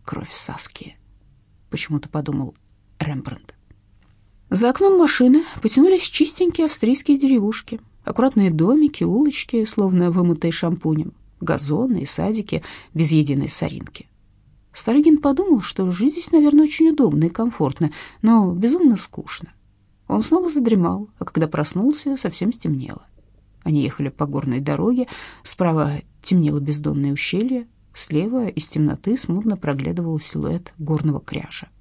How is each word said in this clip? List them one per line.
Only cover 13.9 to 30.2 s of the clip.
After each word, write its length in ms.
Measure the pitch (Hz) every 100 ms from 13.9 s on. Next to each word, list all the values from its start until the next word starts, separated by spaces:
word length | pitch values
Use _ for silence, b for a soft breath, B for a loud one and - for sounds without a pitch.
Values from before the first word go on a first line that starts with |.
| - - _ _ _ _ _ _
Старыгин 480 | - - 269 311 302
подумал, 420 | 285 277 392 247
что 280 | - - 185
жить 220 | 180 262
здесь, 180 | 339 -
наверное, 320 | 330 294 294
очень 260 | 302 - 320
удобно 360 | 302 220 147 165
и 40 |
комфортно, 640 | 196 233 - 139 - 151 B B B
но 320 | 214 226 185
безумно 440 | 175 233 339 311 196
скучно. 560 | - - - - 165 _ _ _ _ _ -
Он 140 | 208
снова 280 | - 349 349
задремал, 600 | 294 226 208 165 190 214 -
а 60 | -
когда 220 | 160 156
проснулся, 680 | 151 147 180 247 294 285 269
совсем 340 | 190 - 202
стемнело. 540 | - 170 139 - - _ _ _ _ _ _
Они 180 | 165 147
ехали 260 | 127 - 139
по 160 | - 147
горной 340 | 143 135 123
дороге, 480 | 143 143 196 247 247 B B B
справа 580 | - - 180 160 147 143 - _
темнело 380 | - 185 147 147
бездонное 540 | 143 147 151 143 143
ущелье, 540 | 143 - 180 247 247 233 _ _
слева 540 | - - 151 202 254 208
из 200 | - -
темноты 480 | 156 151 156 190 247
смутно 420 | - 180 220 185
проглядывал 640 | 151 135 151 170 165
силуэт 540 | 156